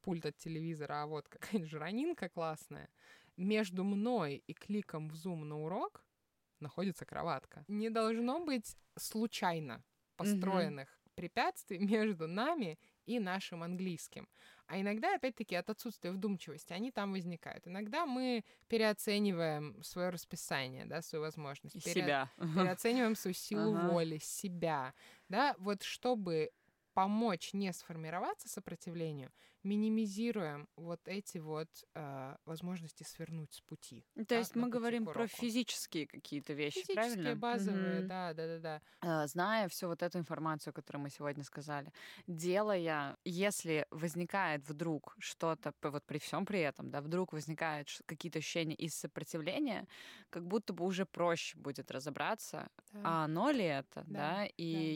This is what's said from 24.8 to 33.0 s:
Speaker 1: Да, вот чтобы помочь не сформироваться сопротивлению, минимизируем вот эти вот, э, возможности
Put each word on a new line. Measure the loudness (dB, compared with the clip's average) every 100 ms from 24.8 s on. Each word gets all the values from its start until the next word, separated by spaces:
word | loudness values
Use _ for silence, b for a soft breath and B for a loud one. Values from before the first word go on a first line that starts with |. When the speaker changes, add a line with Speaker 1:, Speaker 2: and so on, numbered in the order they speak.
| 0 -8 B B B
Speaker 1:
Да, | 2 4 2
вот | 0 -2
чтобы | -2 -2 2 2 4 2 2 -2 _ _ _
помочь | 2 4 4 4 2 0
не | -2 -2
сформироваться | -2 -8 -8 -4 -2 -2 -4 -6
сопротивлению, | -10 -8 -10 -6 -4 -2 -4 -8 b b b
минимизируем | 0 2 4 4 2 0 0 2 0 -4 -8 -12
вот | -8 -6 -4
эти | -6 -6 -8
вот, | -4 -4 -4 -10 -14
э, | -8 -6 -6 -8 -10 -8
возможности | -6 -4 -4 -6 -12